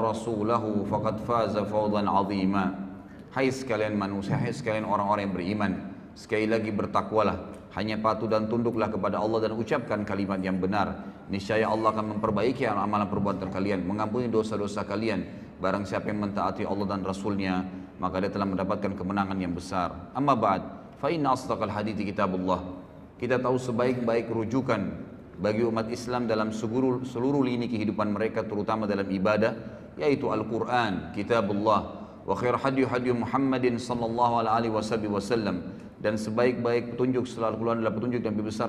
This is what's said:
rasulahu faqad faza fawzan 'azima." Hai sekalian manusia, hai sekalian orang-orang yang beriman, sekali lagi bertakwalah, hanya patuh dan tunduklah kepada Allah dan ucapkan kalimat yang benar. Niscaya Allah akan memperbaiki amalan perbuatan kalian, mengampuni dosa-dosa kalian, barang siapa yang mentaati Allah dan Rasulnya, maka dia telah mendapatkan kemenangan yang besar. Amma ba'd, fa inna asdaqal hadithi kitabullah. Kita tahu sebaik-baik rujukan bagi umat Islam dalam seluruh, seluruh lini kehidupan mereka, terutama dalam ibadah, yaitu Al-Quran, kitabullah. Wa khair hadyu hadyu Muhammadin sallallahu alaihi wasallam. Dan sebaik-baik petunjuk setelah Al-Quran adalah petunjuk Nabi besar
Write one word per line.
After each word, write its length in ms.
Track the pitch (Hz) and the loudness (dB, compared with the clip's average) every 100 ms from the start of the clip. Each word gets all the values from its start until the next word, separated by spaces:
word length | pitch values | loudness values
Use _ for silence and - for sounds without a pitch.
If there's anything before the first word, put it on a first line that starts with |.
rasulahu 800 | 113 107 120 110 107 117 107 104 98 | 2 0 -2 0 2 2 2 0 0
faqad 240 | 104 110 110 | 0 0 -2
faza 400 | - 120 107 104 | 0 2 2 0
fawzan 480 | 101 107 107 104 101 | 0 2 2 2 2
'azima." 640 | 90 98 101 92 98 95 - - - - - - | 2 2 2 2 4 2 -2 -8 -12 -16 -18 -8
Hai 160 | 131 135 | 0 0
sekalian 480 | 131 - 107 107 107 | 0 -2 0 0 0
manusia, 400 | 98 101 98 101 | 0 -2 -2 0
hai 160 | 120 | 0
sekalian 320 | 117 113 110 | -2 -2 0
orang-orang 480 | 101 101 101 104 98 | 2 2 2 2 2
yang 40 | 90 | 0
beriman, 320 | 87 107 101 87 - - - | 0 0 0 0 -4 -12 -16
sekali 320 | - - 107 107 | -16 -2 2 4
lagi 240 | 107 107 101 | 2 0 -2
bertakwalah, 640 | 98 101 95 110 101 87 87 - - - | 0 0 2 4 4 2 -6 -14 -10 -4
hanya 160 | 107 107 | -2 0
patuh 240 | 110 107 113 | 2 2 2
dan 240 | 110 107 | 0 2
tunduklah 400 | 117 117 110 107 | 0 2 2 0
kepada 240 | 104 101 98 | 0 0 0
Allah 320 | 107 113 110 | 2 2 0
dan 80 | 110 | 0
ucapkan 480 | 110 151 117 104 | 0 -2 0 -2
kalimat 400 | 104 98 98 98 | -2 -2 -2 -2
yang 160 | 95 92 | 0 0
benar. 480 | 92 104 90 - - - - | 2 2 0 -2 -10 -12 -6
Niscaya 400 | 95 95 110 107 | -4 0 2 2
Allah 240 | 110 110 107 | 4 2 2
akan 240 | 107 104 | 0 0
memperbaiki 480 | 110 101 113 131 123 | 0 2 2 2 0
amalan 400 | 104 101 104 98 | 0 0 2 2
perbuatan 400 | 101 98 95 95 | 0 0 -2 -2
kalian, 400 | 95 98 98 87 | -2 0 0 -2
mengampuni 400 | 104 107 117 123 | -2 -2 0 2
dosa-dosa 560 | 110 107 107 101 101 | 2 2 0 -2 -4
kalian, 400 | 98 101 110 95 85 - - - | -4 -2 0 0 -4 -8 -14 -4
barang 240 | 92 98 95 | 0 0 0
siapa 240 | 104 - | -2 -2
yang 80 | 104 | -2
mentaati 480 | 104 101 92 95 92 | -2 0 -2 0 -2
Allah 160 | 98 | -2
dan 240 | 101 98 95 | -2 -2 -2
Rasulnya, 560 | 92 104 98 95 92 95 - - | -2 -2 0 0 0 -2 -8 -12
maka 260 | - 92 92 | -6 -2 0
dia 80 | 98 | 0
telah 220 | 101 101 | 0 0
mendapatkan 500 | 92 95 101 98 98 | 0 0 0 -2 -4
kemenangan 380 | 92 101 95 95 | -2 0 0 0
yang 160 | 90 87 | -2 -4
besar. 560 | - 95 87 82 90 | -4 -2 -2 -4 -8
Amma 240 | 127 143 123 | -2 2 4
ba'd, 240 | 107 92 - - - - | 4 2 -2 -12 -16 -6
fa 80 | 139 | -2
inna 240 | 170 139 | 0 2
asdaqal 400 | 127 120 107 104 | 0 0 -2 -2
hadithi 320 | 101 107 101 101 | -2 -2 -2 -2
kitabullah. 480 | 98 98 92 92 90 - - - - - - | 0 0 0 0 0 -2 -10 -14 -18 -18 -6
Kita 240 | 123 127 | 0 2
tahu 160 | 123 127 | 2 0
sebaik-baik 720 | 127 113 127 123 113 117 113 | 0 0 2 2 2 2 0
rujukan 640 | 113 107 131 127 110 90 - - - - - | -2 0 0 2 0 0 -6 -10 -16 -16 -2
bagi 240 | 98 110 | 0 2
umat 240 | 117 113 110 | 2 2 -2
Islam 400 | 117 120 123 117 | -4 -2 -2 2
dalam 240 | 110 107 | 2 0
seluruh, 560 | 107 117 123 131 123 123 | -2 -2 2 2 2 -2
seluruh 400 | 117 127 143 127 | -2 2 2 2
lini 240 | 120 117 | 0 0
kehidupan 400 | 110 104 101 104 | 0 0 0 0
mereka, 320 | 101 110 113 | 2 0 0
terutama 460 | 107 104 98 110 107 | -2 -2 0 0 0
dalam 180 | 98 98 | 0 0
ibadah, 480 | 98 98 107 113 - - - - - | 2 4 4 4 0 -10 -14 -14 -2
yaitu 320 | 151 139 120 | 2 2 2
Al-Quran, 880 | 107 110 113 113 123 113 90 80 101 | -2 0 -2 0 2 2 0 -4 -4
kitabullah. 960 | 101 117 101 101 107 101 - - - - - | 2 2 2 2 4 4 2 -8 -14 -8 -4
Wa 80 | 95 | 0
khair 240 | 120 120 | 2 2
hadyu 300 | 139 135 123 | 2 2 2
hadyu 240 | 123 123 120 | 2 2 0
Muhammadin 640 | 110 135 135 131 127 117 | 0 0 2 2 2 0
sallallahu 640 | - 120 113 117 120 117 | -2 -2 0 2 4 4
alaihi 300 | 110 113 117 110 107 117 107 | 2 2 2 0 0 0 0
wasallam. 720 | 101 98 120 101 90 87 - - - | 0 2 0 2 -2 -4 -10 -14 -4
Dan 160 | 104 107 | -2 0
sebaik-baik 800 | 110 110 123 120 117 120 120 117 | 0 2 2 4 2 2 0 0
petunjuk 260 | 127 127 | 2 2
setelah 320 | - - 113 110 | 0 -2 -2 0
Al-Quran 240 | 113 117 | 0 2
adalah 160 | 110 110 | 0 0
petunjuk 240 | 123 120 | 0 0
Nabi 220 | 110 107 | 0 -2
besar 240 | 107 107 | -2 -2